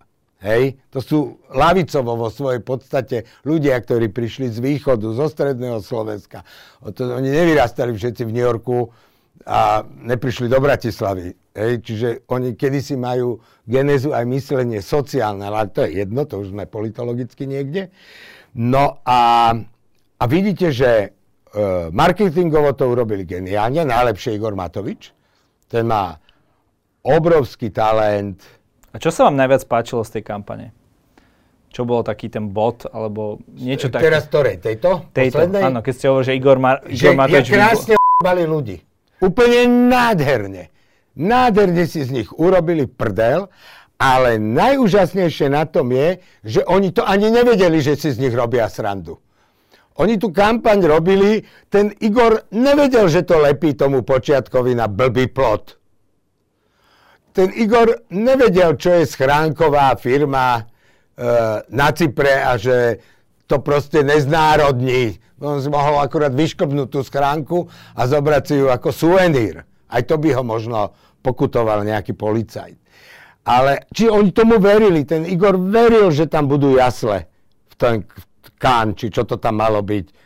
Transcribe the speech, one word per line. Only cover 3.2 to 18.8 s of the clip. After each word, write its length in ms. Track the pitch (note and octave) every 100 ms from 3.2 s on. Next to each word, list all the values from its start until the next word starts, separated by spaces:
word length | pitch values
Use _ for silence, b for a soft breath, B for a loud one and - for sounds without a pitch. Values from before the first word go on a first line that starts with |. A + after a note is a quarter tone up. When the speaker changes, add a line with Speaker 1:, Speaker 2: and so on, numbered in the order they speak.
| - b
Speaker 1:
ľudia, 320 | C3 D#3+ C#3+
ktorí 400 | B2+ - A#2+ A2+
prišli 400 | A2 A#2 - B2+
z 80 | A2
východu, 560 | C3 C#3+ - A#2+ A2 A2+
zo 80 | D#3
stredného 560 | D#3 C#3+ B2+ B2 A#2
Slovenska. 640 | - A#2 A2 G#2 - G2 - B B B -
O 80 |
to, 160 | G2 B2
oni 240 | B2 C3+
nevyrastali 560 | D3 E3+ D3+ A#2+ - B2
všetci 320 | A2 B2 G#2+
v 120 | A#2 A#2
New 80 | A#2+
Yorku 400 | A2+ B2+ B2 A#2 b b b b _ -
a 320 | A2 G#2+ G#2+
neprišli 640 | - - A#2 A#2+ C3 - A#2+
do 160 | C3
Bratislavy. 720 | C#3 B2+ A#2 - G2 F#2+ F2 - _ -
Hej? 140 | A2+ A#2+
Čiže 260 | - G#2+ A#2+ A2+ -
oni 240 | B2+ B2+
kedysi 400 | A2 C#3+ C#3 -
majú 480 | C#3 B2 B2+ B2 A#2 b b b
genézu 480 | C3 C#3+ C#3+ C#3
aj 80 | A#2+
myslenie 560 | A#2+ C3+ - C#3 B2 G#2+
sociálne, 720 | - D3+ C3+ C#3 G#2+ G2 G2+
ale 240 | G#2+ G#2
to 80 | -
je 240 | C3+ F#2 G2
jedno, 160 | A#2+
to 160 | D3 G2+
už 160 | G2+
sme 160 | G2+ F2+
politologicky 800 | A2 A2 G#2 A#2+ A#2+ B2 - C3+
niekde. 400 | C3+ C#3 F3+ F#3 B B B B B B
No 480 | - A#2 C3+